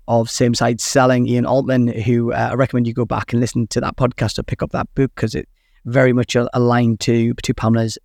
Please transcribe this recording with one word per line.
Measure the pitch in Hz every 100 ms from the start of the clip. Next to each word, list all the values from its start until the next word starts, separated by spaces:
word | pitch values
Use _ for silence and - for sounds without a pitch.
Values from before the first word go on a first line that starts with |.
| -
of | 117 117
Same | - 123
Side | 117 120 117
Selling, | - 139 127 127 120
Ian | 120 120
Altman, | 131 139 131 120
who, | 113 110 120 117
uh, | 117 117
I |
recommend | 123 131 127 117
you |
go | 117
back | 117 117 -
and | 120
listen | 120 123 113
to | 120
that | - -
podcast | 123 - 113 -
or |
pick | - -
up | -
that | 123 -
book | - 135 -
'cause | 110
it | - - _ _ _ -
very | 127 131
much | 123 117 123
al-, | 120
aligned | 123 120 120 117 110
to, | - 117 117
to | - - 123
Pamela's | 110 113 113 -